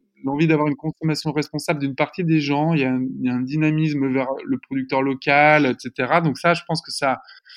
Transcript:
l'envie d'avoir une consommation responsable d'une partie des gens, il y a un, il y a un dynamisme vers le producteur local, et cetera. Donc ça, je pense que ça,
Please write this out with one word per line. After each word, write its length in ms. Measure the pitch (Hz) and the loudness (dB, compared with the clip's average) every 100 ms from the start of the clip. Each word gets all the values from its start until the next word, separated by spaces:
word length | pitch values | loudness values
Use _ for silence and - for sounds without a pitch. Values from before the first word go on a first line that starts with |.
| _ _ | _ _
l'envie 220 | 135 143 160 | -6 0 2
d'avoir 200 | 156 151 | 2 0
une 60 | 135 | -2
consommation 540 | 156 - 160 147 156 | -6 -4 -4 -4 -4
responsable 480 | 147 143 151 - 156 | -4 -4 -6 -4 -2
d'une 140 | 139 | -4
partie 300 | 131 147 - | -2 -4 -2
des 160 | 170 160 | 0 0
gens, 340 | 143 143 156 | 0 0 0
il 60 | 160 | 0
y 40 | |
a 80 | 131 | 0
un, 100 | 127 131 135 | -2 -4 -4
il 60 | 127 | -4
y 20 | |
a 60 | |
un 80 | 123 | -2
dynamisme 680 | 131 156 156 156 156 147 135 | -4 0 0 0 0 0 0
vers 160 | 131 127 139 | -2 -2 -6
le 140 | - 127 | -6 -6
producteur 440 | - 135 131 135 | -6 -8 -2 -2
local, 640 | 139 131 - 143 151 151 135 | 0 -2 4 6 8 6 4
et 80 | 117 | 0
cetera. 420 | 127 - 123 165 | -6 -4 0 2
Donc 180 | 160 123 | 2 0
ça, 160 | 170 | 0
je 80 | 170 - | 0 -2
pense 160 | 160 | -6
que 80 | - | -6
ça, 300 | - 139 123 - - _ | -4 -2 -2 -8 -20 _